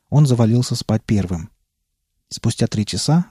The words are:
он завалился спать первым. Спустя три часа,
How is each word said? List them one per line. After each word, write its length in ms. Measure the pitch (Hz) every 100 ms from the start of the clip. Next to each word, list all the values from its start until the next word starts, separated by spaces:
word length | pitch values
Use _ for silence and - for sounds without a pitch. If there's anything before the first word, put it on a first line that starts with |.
| -
он 160 | 139 147
завалился 500 | 120 113 120 123 120
спать 280 | - 110
первым. 460 | - 107 92 87 - _ _ _ _ _ _ _ -
Спустя 380 | - 117 - 117
три 180 | 107 104
часа, 400 | 98 - 160 180